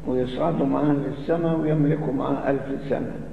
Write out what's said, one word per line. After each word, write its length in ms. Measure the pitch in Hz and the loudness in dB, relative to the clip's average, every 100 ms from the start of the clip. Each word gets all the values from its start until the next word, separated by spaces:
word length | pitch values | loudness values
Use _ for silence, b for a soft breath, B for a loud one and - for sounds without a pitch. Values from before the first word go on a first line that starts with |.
| - | 0
ويصعدوا 580 | 127 123 127 160 151 | 0 0 0 0 2
معاه 280 | 139 139 147 | 0 2 2
للسماء 640 | 139 131 - - 170 165 160 | 2 0 -6 -2 0 2 2
ويملكوا 540 | 156 156 143 156 131 | 2 2 4 2 0
معاه 380 | 135 135 139 131 | -2 0 0 0
ألف 380 | 139 - 139 - | -2 -2 -6 -2
سنة 260 | - - - - | -2 -2 -8 -10